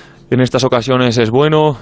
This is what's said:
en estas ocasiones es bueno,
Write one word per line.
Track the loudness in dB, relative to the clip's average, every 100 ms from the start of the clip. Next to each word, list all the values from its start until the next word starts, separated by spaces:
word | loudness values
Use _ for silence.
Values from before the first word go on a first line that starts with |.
| -20 -18 -4
en | -2
estas | 0 0
ocasiones | 0 -2 0 0 0 0
es | 0
bueno, | 0 2 2 0 -2